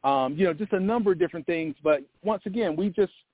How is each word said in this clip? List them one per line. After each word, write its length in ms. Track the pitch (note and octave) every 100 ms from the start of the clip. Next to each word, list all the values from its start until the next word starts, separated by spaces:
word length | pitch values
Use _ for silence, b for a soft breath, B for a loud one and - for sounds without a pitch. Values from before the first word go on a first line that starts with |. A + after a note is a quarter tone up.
um, 320 | C#3 C#3 C3 D3
you 100 | F#3+
know, 80 |
just 180 | D3+ G#3+
a 60 | G3
number 320 | F#3+ A#3 G#3
of 80 | F3+
different 260 | F3 E3+ D3
things. 300 | E3 D#3+ C#3
But 180 | D#3 D3 C3+ _
once 200 | G3 G#3+ -
again, 300 | G3+ G#3 D#3
we 140 | G3+
just 220 | F#3 G3 _ _